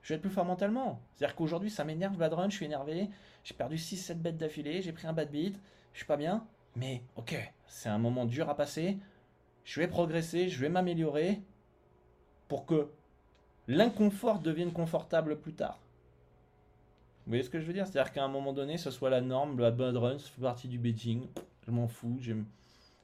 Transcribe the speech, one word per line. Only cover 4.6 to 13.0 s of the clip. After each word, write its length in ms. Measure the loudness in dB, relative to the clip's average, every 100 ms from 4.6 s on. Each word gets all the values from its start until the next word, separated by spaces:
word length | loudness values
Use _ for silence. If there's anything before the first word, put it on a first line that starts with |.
| -4 -2
j'ai 100 | -4
pris 140 | -6 -2
un 60 |
bad 180 | -2 0
beat, 300 | 0 -2 -4 -14 -20 -20
je 60 | -16
suis 80 | -2
pas 100 | 0
bien, 280 | 2 0 -4 _ _
mais 300 | -6 -4 -6 -10 -12
ok, 200 | -6 -6 -6 -14 -20
c'est 240 | -8 -2
un 80 | 2
moment 260 | 2 2
dur 240 | 0 0 -2
à 80 | 0
passer, 420 | 0 0 -2 -2 -8 -20 _ _ _ _
je 140 | -10 -2
vais 80 | 0
progresser, 640 | 2 2 2 0 0 0
je 100 | 0
vais 120 | 2
m'améliorer 720 | 2 2 2 2 4 2 0 -4 -20 _ _ _ -20 _ _ _ _ _
pour 180 | -6 2
que 220 | 2 2 -6